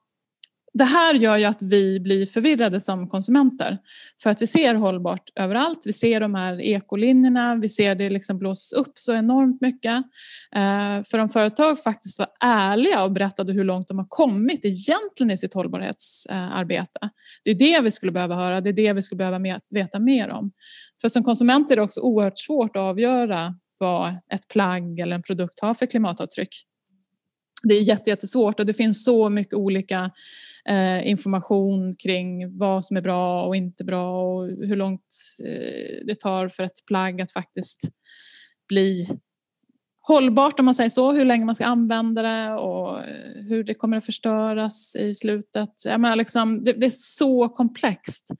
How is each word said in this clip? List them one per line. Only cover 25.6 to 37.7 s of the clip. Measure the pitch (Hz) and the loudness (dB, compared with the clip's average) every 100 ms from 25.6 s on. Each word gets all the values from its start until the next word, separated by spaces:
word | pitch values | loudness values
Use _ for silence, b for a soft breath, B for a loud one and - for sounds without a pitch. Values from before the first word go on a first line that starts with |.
har | 214 | -4
för | 233 254 | -2 -2
klimatavtryck. | 233 208 175 190 - 196 - - _ _ _ _ _ _ _ _ - | 0 0 -2 -8 -8 -10 -12 -20 _ _ _ _ _ _ _ _ -4
Det | 226 | 2
är | 208 | 4
jätte-, | 214 214 220 | 4 2 0
jättesvårt | 202 202 254 208 214 | -4 -2 0 0 0
och | 208 | -2
det | |
finns | 214 220 208 | 0 0 0
så | - 240 214 | 2 4 2
mycket | 208 196 | 0 -2
olika, | 208 196 190 190 190 185 B B B B B - | -2 -2 -2 -2 -4 -4 B B B B B -2
eh, | 196 190 185 - | 2 2 0 0
information | 202 196 190 180 202 196 196 185 180 | -2 -2 -4 0 0 2 0 -2 -6
kring | - 180 180 180 180 185 | -4 -4 -4 -8 -10 -4
vad | 196 190 | -2 0
som | 180 190 | -2 -4
är | |
bra | 185 180 180 180 | -2 -2 -2 -2
och | 180 190 | -2 -2
inte | 180 - | -4 -8
bra | 185 185 180 185 | -6 -4 -4 -4
och | 185 185 185 | -4 -4 -6
hur | 190 202 202 | -6 -4 -2
långt, | 190 190 - - - - | -2 -6 -10 -12 -12 -12
eh, | - - 62 60 - - - | -10 -10 -10 -10 -12 -10 -8
det | 208 | -6
tar | 202 190 185 | -4 -2 -4
för | - | -6
ett | 185 - - | -8 -8 -4
plagg | 196 190 180 | -2 -2 -4
att | 185 | -8
faktiskt | - 180 - 185 | -8 -10 -12 -12